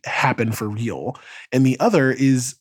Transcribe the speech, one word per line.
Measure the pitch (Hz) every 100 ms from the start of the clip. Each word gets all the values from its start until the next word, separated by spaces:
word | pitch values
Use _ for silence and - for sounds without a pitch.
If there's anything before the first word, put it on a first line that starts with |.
| -
happen | - 131 - 113
for | 110 107
real, | 104 117 71 92 - - - -
and | 131
the | 131 131
other | 220 185 131
is | 127 135 127 123 -